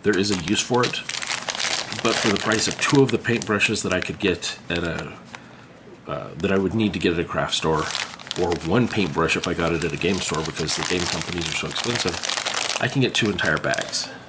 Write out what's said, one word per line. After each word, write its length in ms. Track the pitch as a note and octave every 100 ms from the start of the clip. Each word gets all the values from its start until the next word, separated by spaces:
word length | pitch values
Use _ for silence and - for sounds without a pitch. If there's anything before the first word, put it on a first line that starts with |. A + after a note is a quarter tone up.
There 140 | G2+ F#2
is 140 | G2+
a 100 | G2 D#2
use 160 | G#2+
for 220 | - B2
it, 180 | A#2+ - - - - - - - - - - -
but 140 | A#2 A2
for 140 | A#2
the 80 | G2
price 300 | G#2+ G#2+ G2+
of 120 | -
two 240 | - C#3
of 80 | C3+
the 60 | A#2
paintbrushes 680 | - A#2 G#2+ G#2 - G#2
that 80 | G2
I 80 | F2+
could 200 | F2 D#2
get 380 | G2+ E2+ - - -
at 140 | E2+
a, 300 | E2+ D#2+ D#2+ - - - - - - - - - -
uh, 220 | D2 - -
that 140 | F#2+
I 60 | G2
would 160 | F#2+
need 200 | G#2+ G#2+
to 60 | F2
get 140 | F2
at 60 | E2+
a 60 | E2
craft 300 | - D2 -
store, 280 | D#2+ D#2 D2 - - - - -
or 140 | F2 E2 D#2+
one 220 | G#2+ A#2
paintbrush 480 | G#2+ F2+ D2 D#2+ -
if 120 | F#2
I 60 |
got 200 | E2+ E2
it 100 | E2
at 100 | E2
a 40 | D2
game 180 | E2+ F#2+
store 280 | - D2+
because 320 | D#2 D2 D#2 -
the 60 |
game 220 | - F#2 E2+
companies 420 | E2+ E2 F2 E2
are 80 | -
so 120 | D#2
expensive, 480 | - - A#2+ A#2 - - - - - - -
I 60 | B2
can 140 | C#3
get 120 | B2
two 160 | - A2+
entire 280 | F#2 - D2+
bags. 520 | C#2+ - - - - -